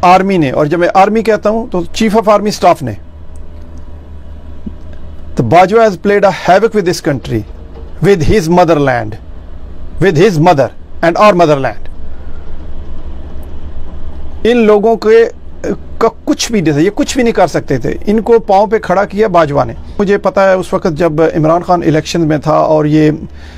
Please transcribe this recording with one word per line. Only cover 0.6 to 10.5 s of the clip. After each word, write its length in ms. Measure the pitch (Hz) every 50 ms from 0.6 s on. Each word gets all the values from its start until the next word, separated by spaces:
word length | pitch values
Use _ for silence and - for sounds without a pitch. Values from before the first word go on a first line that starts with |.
| 151 151
जब 120 | 156 175
मैं 100 | 175 170 -
आर्मी 280 | 190 190 208 208 226 214
कहता 260 | 220 214 208 - 214
हूं 180 | 214 226 226 254
तो 180 | - 180 170
chief 260 | - - - 226 220
of 120 | 185 226 214
army 360 | 196 214 208 196 214 - -
staff 220 | - 180 165 -
ने। 160 | - 120 104 - - - - - - - - - - - - - - - - - - - - - - - - - - - - - - - - - - - - - - - - - - - - - - - - -
तो 60 | -
बाजवा 420 | 110 127 170 185 185 208 233 226
has 120 | 220 196 156
played 260 | - 208 202 202 196
a 100 | 196 175 - - -
havoc 260 | 175 190 202 226 -
with 100 | 208 190
this 200 | 165 175 - -
country, 360 | 170 143 127 - - 127 113 104 - - - - - - - - - - - -
with 200 | 196 202 185 151
his 200 | - 220 220 170 156
motherland, 680 | 175 180 180 160 170 147 143 135 127 120 113 110 110 - - - - - - - - - - - - - - - - -
with 140 | 156 190 180
his 200 | 147 180 226 185 156
mother 300 | 151 180